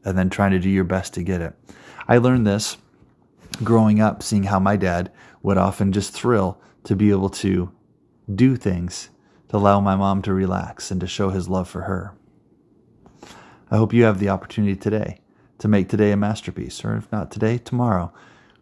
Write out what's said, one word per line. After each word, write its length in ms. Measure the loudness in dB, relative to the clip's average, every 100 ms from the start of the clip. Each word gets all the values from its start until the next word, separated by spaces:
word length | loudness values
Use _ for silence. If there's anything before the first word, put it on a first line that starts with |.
and 140 | -4 0
then 120 | 0
trying 220 | 2 2
to 80 | 2
do 100 | 2
your 140 | 0
best 300 | 0 -2 -4 -8
to 80 |
get 180 | -4 -4
it. 120 | -6 -12 -20 -20 -20 -8 2
I 100 | 4
learned 300 | 4 2 2
this 300 | 0 -2 -10 _ _ _ _ _ _ -16 -6
growing 360 | 2 4 6 4
up, 220 | 2 0
seeing 220 | -2 -2
how 160 | 0 0
my 160 | 2 2
dad 360 | 0 -2 -6 -12 -20 _
would 160 | 0 2
often 340 | 2 0 -2
just 220 | 0 -4
thrill 440 | -4 0 2 0 -4 _ _
to 120 | -4 0
be 160 | 2
able 180 | 2 0
to 420 | -2 -2 -2 -4 -10 _ _ _ _ -8
do 220 | 2 2 2
things 540 | -2 -4 -4 -10 -16 _ _ _ _
to 100 | 2
allow 220 | 4 4
my 160 | 4 2
mom 260 | 0 -2
to 100 | -2
relax 580 | -2 0 -2 -6 -12 -8
and 80 | -8
to 80 | -6
show 220 | -4 -2
his 180 | -2 -4
love 220 | -4 -6
for 120 | -8
her. 320 | -6 -8 -8 -16 _ _ _ _ _ _ _ _ -20 _ -20 -20 -20 -20 -2
I 60 | 0
hope 160 | 4
you 100 | 4
have 160 | 4 4
the 100 | 0
opportunity 460 | -2 -4 -2 -2 -2
today 440 | -2 -2 -4 -10 _ _ _ -6
to 100 | 2
make 200 | 2 2
today 240 | 2 2
a 60 | 2
masterpiece, 680 | -2 -4 -8 -10 -12 -10
or 140 | -6 -6
if 140 | -6
not 200 | -8 -8
today, 260 | -4 -2 -2
tomorrow, 540 | -4 -2 0 0 -2 -10 -20 -20 _ _